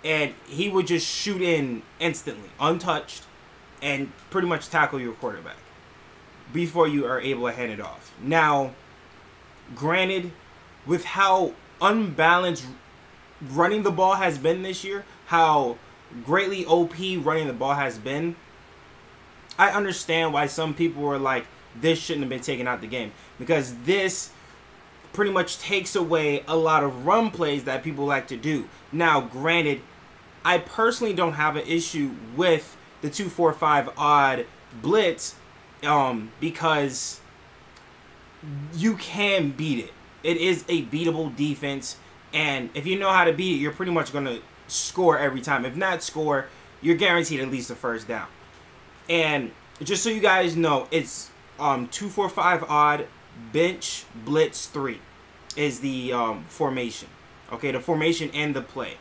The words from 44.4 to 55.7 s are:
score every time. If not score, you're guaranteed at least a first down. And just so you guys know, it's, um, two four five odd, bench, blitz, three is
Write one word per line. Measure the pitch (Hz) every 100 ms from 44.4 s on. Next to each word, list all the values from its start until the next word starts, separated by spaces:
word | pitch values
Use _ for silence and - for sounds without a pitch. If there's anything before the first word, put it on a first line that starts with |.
| - - -
score | - - 180 175 147
every | 143 131
time. | 147 135
If | 127
not | 143 190 175
score, | - 156 151 139 131 - - -
you're | 151 170
guaranteed | 196 175 165 143
at | 131
least | 131 117
a |
first | 117 123 113 107
down. | 113 87 - - - - - - - -
And | 170 156 147 120 - - -
just | 147 190
so | 233
you | 220
guys | 202 190 180 160
know, | 165 139 -
it's, | 156 127 - - - - -
um, | 147 127 120
two | - 202
four | 202 185
five | 196 175 175 151
odd, | 147 147 147 - - - 117 113
bench, | 143 170 180 - - - 113
blitz, | 113 151 160 - -
three | 151 135 104 - - - - - -
is | 147